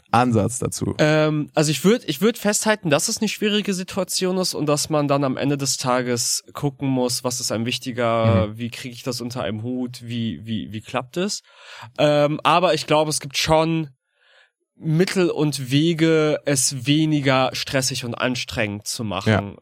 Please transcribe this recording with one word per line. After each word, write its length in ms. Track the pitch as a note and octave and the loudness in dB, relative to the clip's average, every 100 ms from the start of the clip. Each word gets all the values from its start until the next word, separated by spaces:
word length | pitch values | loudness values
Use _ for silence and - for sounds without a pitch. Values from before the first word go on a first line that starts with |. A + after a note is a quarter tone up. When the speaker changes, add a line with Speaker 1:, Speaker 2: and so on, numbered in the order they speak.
| _ | _
Speaker 1:
Ansatz 460 | A#2 B2 A#2 G2+ - | 2 4 4 2 -2
dazu? 360 | - - - G#2+ | -4 -4 -4 2
Speaker 2:
Ähm, 520 | D3+ D#3 D#3 D3+ C#3+ | 2 4 2 0 -2
also 160 | - D#3 | 0 0
ich 140 | C#3+ | 2
würd, 220 | F#3 A#3 - | 2 2 0
ich 140 | C#3 | 0
würd 160 | G#3 A#3 | 0 0
festhalten, 520 | G3+ G#3 G#3+ G#3+ E3+ | -2 -2 0 0 2
dass 200 | C#3+ - | 0 0
es 80 | A3 | -2
eine 100 | G#3+ | -4
schwierige 460 | - G#3 G#3 G3+ | -2 -2 0 -2
Situation 640 | F#3 F#3 - F3+ - F#3 F#3 | -4 -4 -6 -4 -2 -2 0
ist 160 | F#3 | -2
und 140 | - D3 | -2 0
dass 220 | D3 - | 0 0
man 200 | D3+ C#3+ | 0 2
dann 160 | C#3 C#3 | 2 0
am 100 | B2+ | -2
Ende 220 | C3 C#3+ | -2 -2
des 180 | C3+ - | -2 -4
Tages 680 | C3 B2 B2 A#2+ - - - | 0 0 0 -2 -2 -4 -6
gucken 340 | - D3 C#3 C#3 | -6 -6 -4 -2
muss, 380 | C3 B2 B2 B2+ | 0 0 -2 -4
was 160 | B2 | -4
ist 100 | - | -4
einem 140 | A2 A#2 | -4 -2
wichtiger, 840 | A#2+ - A#2 A#2 A2+ A2+ A2+ G#2 | -4 -6 -2 0 2 4 4 2
Speaker 1:
Mhm. 100 | A2 | -4
Speaker 2:
wie 120 | A#2 | -10
krieg 240 | - C3 | -10 -14
ich 100 | A#2+ | -12
das 160 | - A#2+ | -8 -8
unter 240 | A#2+ B2 | -8 -6
einem 200 | E2+ G#2+ | -6 -6
Hut, 360 | A#2 B2+ B2 B2 | -6 -6 -6 -10
wie, 380 | A#2 A#2 A2+ D#2 G#2+ | -10 -6 -4 -6 -6
wie, 260 | A2 C#2+ | -6 -6
wie 80 | G#2+ | -10
klappt 360 | - B2+ B2 - | -6 -6 -6 -4
es? 240 | G3 - _ - - - A#2 - | -4 -6 _ -20 -20 -18 -12 0
Ähm, 420 | D3 D3 D3 D3+ | 2 4 2 2
aber 300 | C3+ E3 F3+ | 2 4 4
ich 140 | D#3 - | 0 2
glaube, 220 | D3+ D#3 | 2 2
es 100 | D3 | -2
gibt 180 | C#3+ - | -4 -4
schon 520 | - D#3+ D#3+ E3 D3+ C3 _ _ _ _ _ _ _ _ | 2 4 4 0 -4 _ _ _ _ _ _ _ _ _
Mittel 480 | D#3+ D#3 F#3+ G3 F3 | 0 2 2 4 2
und 420 | - D3+ C#3 B2+ | 2 0 -2 0
Wege, 680 | C#3+ D#3+ D#3+ D#3+ D#3+ D3+ D3 - | 2 2 4 4 4 2 0 0
es 400 | D3 - C#3 B2 | 0 0 -2 0
weniger 640 | D3+ D#3 D3+ C3+ C3 C3 | 2 4 2 4 4 4
stressig 540 | - - C#3 C3 B2+ A#2+ | 0 -2 -2 0 -4 -6
und 100 | A#2 | -2
anstrengend 720 | B2+ B2 - - G#2+ G#2 - | -2 -2 -6 -4 -4 -4 -8
zu 160 | - | -8
machen, 540 | A2+ F#2 G#2 G#2 G2+ - | -4 -2 2 2 0 -10